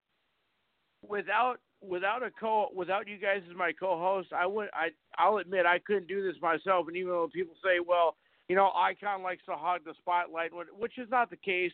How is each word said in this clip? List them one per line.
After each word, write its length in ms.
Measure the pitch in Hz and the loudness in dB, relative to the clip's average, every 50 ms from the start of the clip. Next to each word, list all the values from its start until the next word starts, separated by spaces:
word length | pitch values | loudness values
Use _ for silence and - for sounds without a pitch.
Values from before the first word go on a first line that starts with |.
| _ _ _ _ _ _ _ _ _ _ _ _ _ _ _ _ _ _ _ _ - | _ _ _ _ _ _ _ _ _ _ _ _ _ _ _ _ _ _ _ _ -12
without, 520 | 202 202 202 185 175 202 220 240 254 247 - _ _ _ _ | -6 -6 -6 -4 -2 0 0 2 0 -2 -4 _ _ _ _
without 420 | - 196 180 180 185 196 220 254 254 | -10 -8 -6 -2 -2 -2 -2 -2 -4
a 80 | 214 | -8
co-, 380 | 214 - 220 220 220 214 202 - - | -8 -6 -4 0 0 0 0 0 -4
without 320 | 185 180 165 185 202 220 | -6 -4 -2 -2 -2 -4
you 120 | 202 208 196 | -6 -10 -6
guys 240 | 185 202 196 202 175 170 | -2 -2 -2 -2 -2 -8
as 60 | 175 | -6
my 180 | 185 180 170 156 | -2 -2 -2 -2
co-host, 580 | - 185 190 180 160 170 185 196 190 175 - | -2 -2 -2 -2 0 2 0 0 0 -2 -4
I 140 | 156 139 175 | -2 -2 0
would, 240 | 185 202 214 208 196 - | 0 0 -2 -4 -4 -4
I, 180 | - 160 165 156 _ _ _ - - | -2 -2 -2 -4 _ _ _ 0 4
I'll 220 | 165 190 214 208 | 4 4 4 4
admit 260 | 175 170 190 190 175 | 0 -2 0 2 4
I 140 | 175 175 180 | 4 4 2
couldn't 280 | - - 208 196 180 160 | 2 0 -2 -2 -2 -2
do 160 | 185 202 196 | -4 -4 -2
this 180 | 185 160 131 | -4 -4 -2
myself, 460 | 151 165 165 151 - 185 190 180 165 151 | 0 0 0 0 2 2 2 2 2 0
and 80 | 170 | -4
even 140 | 175 185 180 | -6 -4 -2
though 200 | 180 175 165 156 139 | 0 0 -2 -2 -2
people 220 | 170 185 170 165 _ | -4 -6 -6 -6 _
say, 180 | - 190 180 175 175 | 0 2 2 2 2
Well, 300 | 170 175 175 170 160 - _ _ _ _ _ _ - | 2 4 4 4 4 2 _ _ _ _ _ _ 0
you 60 | 175 | 4
know, 160 | 190 196 190 180 | 4 4 4 4
Icon 480 | 170 185 196 190 - 196 208 202 190 185 | 2 0 0 0 -2 -4 -4 -4 -4 -4
likes 200 | 185 180 160 - | -6 -8 -8 -8
to 100 | - 180 | -8 -6
hog 260 | 147 151 175 180 170 151 | -4 -2 -2 -2 -2 -4
the 80 | 165 151 - | -8 -16 -10
spotlight, 540 | - 180 175 175 175 - 160 165 165 165 | -4 -2 0 0 0 -2 -4 -4 -4 -4
wh-, 280 | 165 175 170 160 165 196 | -6 -10 -12 -12 -10 -8
which 180 | 220 233 - 254 | -8 -8 -6 -8
is 120 | 254 202 | -6 0
not 200 | 240 247 233 - | 2 2 2 0
the 80 | 175 - | -2 -8
case, 340 | - 202 185 180 180 175 | -4 -2 -2 0 0 -2